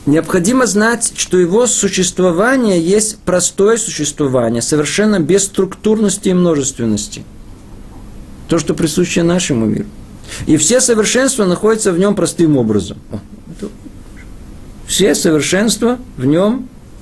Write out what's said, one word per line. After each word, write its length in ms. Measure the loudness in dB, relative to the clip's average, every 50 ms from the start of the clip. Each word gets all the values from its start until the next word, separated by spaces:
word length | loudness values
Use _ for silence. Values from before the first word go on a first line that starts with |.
| 0
Необходимо 600 | 2 2 2 2 2 0 2 2 2 2 2 2
знать, 460 | 2 2 2 2 2 2 0 -2 -4 -4
что 200 | -6 -4 0 2
его 300 | 2 4 4 4 2 2
существование 1120 | 2 2 0 0 0 0 0 -2 0 0 0 2 2 2 2 2 2 2 2 2 2 2 2
есть 380 | 2 2 2 2 0 -2 -6 -6 -4
простое 520 | 0 0 0 0 0 0 2 2 4 2
существование, 840 | 2 -2 -4 -4 -4 -4 -4 -2 -2 0 0 2 2 2 0 0 -2
совершенно 560 | -2 0 0 0 0 0 0 0 2 2 2 2
без 260 | 2 0 0 -2 -4
структурности 840 | -4 -2 -2 -2 -2 -2 -2 0 0 2 2 2 0 0 -2 0 0
и 60 | 2
множественности. 920 | 2 2 2 2 0 -2 -4 -4 -4 -2 -2 -2 -2 -4 -8 -12 -14 -16 -16 -18 -20 -18 -20 -20 -20 -20 -20 -18 -18 -18 -18 -18 -18 -18 -18 -16 -18 -18 -18 -18 -12 -4 -2
То, 120 | -2 0
что 140 | 0 -2 -2
присуще 500 | 0 -2 0 0 0 0 0 0 0 2
нашему 420 | 2 2 0 0 0 0 0 0
миру. 200 | 0 0 -2 -4 -8 -12 -16 -18 -18 -18 -18 -16 -14 -12 -6 0
И 100 | 2 2
все 240 | 2 4 4 2 4
совершенства 640 | 4 4 2 2 2 2 2 2 2 2 2 2 2
находятся 480 | 2 2 2 2 2 2 2 0 0
в 60 | 2 2
нём 160 | 2 2 2
простым 420 | 2 0 -2 0 2 2 4 4
образом. 420 | 4 4 2 2 0 0 -4 -8 -14 -14 -12
О, 80 | -12 -12 -12 -14 -18 -20 -18 -18
это 180 | -16 -14 -14 -14 -14 -16 -18 -18 -18 -18 -20 -20 -18 -18 -18 -18 -18 -18 -18 -18 -18 -18 -18 -18 -18 -14 -8
все 300 | -4 0 2 2 2 2
совершенства 840 | 2 2 2 2 2 2 0 0 2 2 0 0 0 0 0 0 -2 -6 -12 -8
в 80 | -2 0
нём 440 | 2 4 4 4 2 0 -2 -6 -10 -16 -20 -20 -20 -16 -8